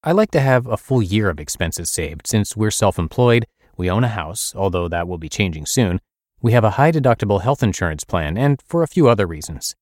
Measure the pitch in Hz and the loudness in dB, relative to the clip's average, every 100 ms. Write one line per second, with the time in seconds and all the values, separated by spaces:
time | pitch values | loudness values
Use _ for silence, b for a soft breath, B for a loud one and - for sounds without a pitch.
0 | - 185 214 156 135 127 123 110 - 131 | -2 0 2 2 2 2 0 -6 0 0
1 | 95 104 101 78 73 - 85 - 82 - | 2 2 0 -2 -8 -4 -4 -4 -6 -6
2 | 76 73 - 110 101 107 107 - 104 - | -6 -8 -2 0 0 -2 -2 2 0 0
3 | 82 - 123 117 117 _ _ - 90 95 | -4 2 4 4 0 _ _ -6 -2 0
4 | 123 104 78 95 - 107 98 90 87 85 | 0 -2 -8 -8 -8 -2 -2 0 -2 -4
5 | 87 87 80 - 98 78 73 - 107 90 | -4 -8 -8 -2 -2 -2 -4 0 0 0
6 | - _ _ _ 117 117 107 101 147 160 | -6 _ _ _ 2 4 4 4 2 4
7 | 127 117 104 101 104 139 110 - 87 78 | 2 2 2 0 0 0 0 0 -4 -4
8 | - 90 76 92 143 139 _ 170 165 - | -4 -2 -2 0 0 0 _ -2 0 4
9 | 135 110 95 78 - 80 - - | 4 4 0 -4 -12 -10 -12 -14